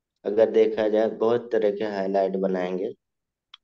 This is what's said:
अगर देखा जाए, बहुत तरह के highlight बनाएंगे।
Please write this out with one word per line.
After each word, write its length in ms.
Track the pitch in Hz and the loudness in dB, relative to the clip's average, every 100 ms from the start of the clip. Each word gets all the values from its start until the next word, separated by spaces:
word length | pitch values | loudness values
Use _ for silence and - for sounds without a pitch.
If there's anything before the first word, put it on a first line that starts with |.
| _ _ 98 | _ _ -4
अगर 260 | 104 110 | 2 4
देखा 380 | 110 107 113 107 | 4 2 2 0
जाए, 180 | 107 110 | 2 0
बहुत 440 | - 113 120 117 | 0 0 0 0
तरह 200 | 110 104 | 0 0
के 120 | 101 | 0
highlight 520 | 107 101 98 98 95 95 | -4 -4 -2 0 0 0
बनाएंगे। 580 | 95 92 90 92 95 - _ _ _ _ _ - | -2 -2 -4 -4 -6 -10 _ _ _ _ _ -20